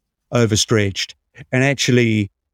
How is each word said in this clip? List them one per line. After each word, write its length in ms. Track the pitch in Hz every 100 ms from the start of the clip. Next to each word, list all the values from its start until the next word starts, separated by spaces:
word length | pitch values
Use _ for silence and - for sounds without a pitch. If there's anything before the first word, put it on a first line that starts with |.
| _ _ -
overstretched, 840 | 120 117 110 - 113 101 92 - - _ - -
and 100 | 127
actually, 680 | 135 139 - 123 117 107 101 _ _